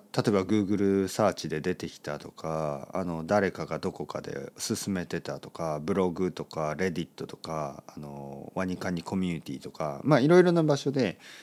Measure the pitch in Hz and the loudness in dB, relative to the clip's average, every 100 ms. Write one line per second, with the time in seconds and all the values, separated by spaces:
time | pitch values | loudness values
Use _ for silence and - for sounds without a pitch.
0 | - - 123 101 95 107 95 104 98 98 | -2 0 4 4 4 2 2 2 4 4
1 | 95 - 104 - 78 78 90 90 - - | 2 2 2 2 -4 -2 -2 -4 -6 -10
2 | - 73 - - 80 80 76 71 - 92 | -10 -10 -10 -10 -4 -2 -2 -4 -6 -4
3 | 90 82 80 104 95 - 76 78 92 - | -4 -4 2 4 2 0 -6 -4 -4 -6
4 | 76 - - 69 69 - - 110 104 92 | -8 -8 -8 -8 -8 -6 -4 -2 -2 -4
5 | 80 85 - 71 - - 82 76 76 95 | -4 -6 -6 -10 -10 -6 -4 -2 0 2
6 | 92 85 90 - - 80 76 76 92 82 | 2 2 -2 -2 -6 -4 -2 0 -2 -2
7 | 80 - - - 82 80 71 69 - 73 | -6 -8 -12 -10 -6 -4 -6 -8 -14 -14
8 | 73 69 69 69 - - 95 87 95 85 | -12 -10 -10 -12 -8 -4 -2 -2 -4 -4
9 | - 95 92 80 - - - - 78 71 | -2 0 0 -2 -6 -10 -8 -6 -4 -2
10 | - 143 147 180 180 170 151 139 143 135 | 4 6 8 8 8 6 4 4 2 2
11 | 101 - - - | 0 -2 -12 -20